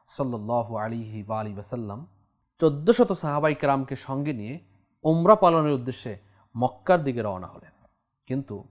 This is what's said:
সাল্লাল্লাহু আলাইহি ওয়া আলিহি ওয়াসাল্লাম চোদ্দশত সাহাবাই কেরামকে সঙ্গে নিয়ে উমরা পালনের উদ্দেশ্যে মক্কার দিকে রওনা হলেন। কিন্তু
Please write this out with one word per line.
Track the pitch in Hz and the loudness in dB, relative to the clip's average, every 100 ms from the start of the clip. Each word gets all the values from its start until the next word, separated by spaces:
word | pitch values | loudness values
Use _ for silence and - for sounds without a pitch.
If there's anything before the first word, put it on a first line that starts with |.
| - | -14
সাল্লাল্লাহু | - 131 113 107 120 110 107 | -6 -6 -4 -2 -2 -2 -4
আলাইহি | 110 117 110 110 104 | -4 -6 -8 -10 -6
ওয়া | 110 | -6
আলিহি | 110 98 | -6 -10
ওয়াসাল্লাম | 104 120 107 107 175 _ _ _ _ - | -10 -8 -8 -10 -14 _ _ _ _ 0
চোদ্দশত | 160 143 170 240 226 | 2 2 2 4 4
সাহাবাই | 185 156 147 156 147 | 0 -2 0 0 2
কেরামকে | 143 135 131 135 | 2 0 0 -8
সঙ্গে | - 135 147 | -6 -6 -4
নিয়ে | 120 104 160 _ _ _ _ | -6 -8 -12 _ _ _ _
উমরা | 156 165 180 214 | 2 4 6 8
পালনের | 180 165 151 | 8 6 4
উদ্দেশ্যে | 135 123 120 120 101 _ _ _ 117 | 0 -2 -8 -10 -12 _ _ _ -2
মক্কার | 123 - - 180 | -2 -2 2 2
দিকে | 139 120 | 2 -2
রওনা | 104 92 85 | -4 -6 -10
হলেন। | - - _ _ _ _ _ - | -16 -20 _ _ _ _ _ -8
কিন্তু | 131 135 - - | -6 -6 -12 -12